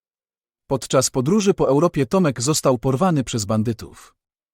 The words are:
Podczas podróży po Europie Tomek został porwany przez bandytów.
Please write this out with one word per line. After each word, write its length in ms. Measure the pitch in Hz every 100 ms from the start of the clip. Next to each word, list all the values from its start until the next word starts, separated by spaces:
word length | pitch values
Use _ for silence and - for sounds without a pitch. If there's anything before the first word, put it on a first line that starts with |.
| _ _ _ _ _ _ -
Podczas 420 | 135 - 139 -
podróży 440 | 135 127 214 196
po 160 | 175 131
Europie 360 | 143 170 156 131
Tomek 360 | 190 160 123
został 360 | 123 156 143 123
porwany 460 | 135 131 190 151
przez 220 | 120 120 101
bandytów. 680 | 110 110 113 80 - - _ _ _ _